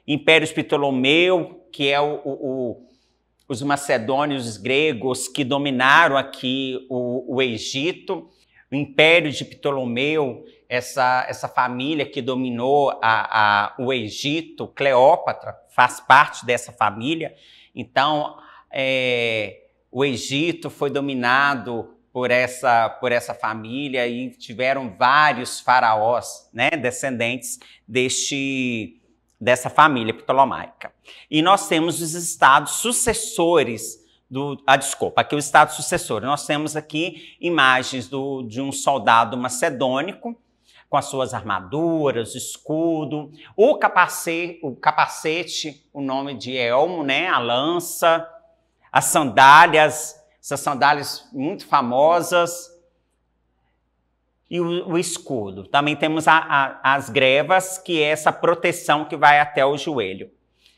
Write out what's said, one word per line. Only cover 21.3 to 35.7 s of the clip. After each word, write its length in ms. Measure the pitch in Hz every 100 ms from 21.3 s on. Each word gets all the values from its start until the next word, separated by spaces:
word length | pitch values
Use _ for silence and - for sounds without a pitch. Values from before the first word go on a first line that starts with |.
| 131 143 135 107 117 101 _ _
por 160 | 127 123
essa, 600 | 123 123 - 131 117 110
por 220 | - 123
essa 220 | 120 -
família 760 | 113 110 110 110 127 147 127 120
e 220 | 120 127
tiveram 640 | 117 - 110 127 135 127 90
vários 640 | 123 143 151 123 123 -
faraós, 880 | - 127 120 110 107 120 101 - _
né, 160 | 113 135
descendentes 880 | 160 123 - 139 123 117 127 - - - _ -
deste, 1120 | 120 127 - - 143 135 131 127 117 107 - _ _ _ _
dessa 300 | 107 123 -
família 440 | - 151 131 110
ptolomaica. 800 | 110 - 131 135 80 - - - _ - - -
E 100 | 156
nós 260 | 170 196 -
temos 340 | 170 170 143
os 120 | 165
estados 600 | 170 170 - 147 143 147
sucessores 1300 | - 226 240 - - - - 170 170 123 113 - - _ _ _
do, 320 | 131 143 135 -
ah, 80 | 135
desculpa, 460 | - - 92 -
aqui 120 | 143
o 60 | 147
estado 320 | 143 160 151